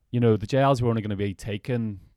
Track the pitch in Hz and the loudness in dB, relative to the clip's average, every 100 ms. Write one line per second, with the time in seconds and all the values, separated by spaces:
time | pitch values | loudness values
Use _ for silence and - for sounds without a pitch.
0 | _ 120 117 107 110 131 139 131 120 113 | _ 2 4 2 2 2 2 2 0 -2
1 | 107 98 101 92 113 104 - 120 110 98 | -2 -4 -4 -6 -8 -8 -6 -4 -4 -8
2 | - | -16